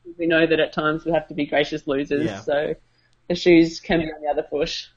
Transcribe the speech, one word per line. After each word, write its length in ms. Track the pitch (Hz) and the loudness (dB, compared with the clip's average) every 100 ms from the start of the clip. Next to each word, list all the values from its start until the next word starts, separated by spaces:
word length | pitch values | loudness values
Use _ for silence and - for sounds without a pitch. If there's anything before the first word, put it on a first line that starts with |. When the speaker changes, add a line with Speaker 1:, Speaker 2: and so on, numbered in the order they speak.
| - 170 | -18 -6
Speaker 1:
We 100 | 170 | 0
know 200 | 165 160 | 2 4
that 120 | 156 | 2
at 140 | 151 | 0
times 320 | - 156 156 | 0 -2 -2
we 80 | 160 | -2
have 160 | 165 - | -2 -2
to 60 | |
be 100 | 156 | -6
gracious 420 | 143 143 147 156 156 | -2 0 0 -4 -4
losers, 380 | 139 147 143 | -4 -2 -2
Speaker 2:
Yeah. 160 | 156 98 | -2 -4
Speaker 1:
so 340 | 127 143 156 160 _ _ _ _ - | -4 -2 -2 -8 _ _ _ _ -6
the 60 | |
shoes 440 | 175 185 170 165 - | 0 6 6 6 0
can 220 | - 170 | -2 0
be 60 | 156 | -2
on 160 | 156 | -6
the 60 | 151 | -4
other 140 | 147 - | -4 -4
foot. 400 | 147 165 - - | -4 -4 -6 -12